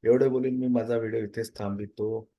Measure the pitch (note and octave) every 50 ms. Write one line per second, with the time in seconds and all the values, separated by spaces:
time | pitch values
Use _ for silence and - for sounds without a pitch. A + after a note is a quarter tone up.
0 | - A2+ A#2+ B2+ C#3+ C3+ B2+ B2+ B2+ C3 B2+ B2+ B2+ B2+ B2 A#2+ G#2+ A2+ A#2+ A#2
1 | A2+ A2 A2 A2+ G#2+ G2+ - A2+ A2+ A2+ _ - G#2 G2+ G2 G2+ G#2 G#2 _ -
2 | G#2 G#2+ A2 A2+ A2 _ _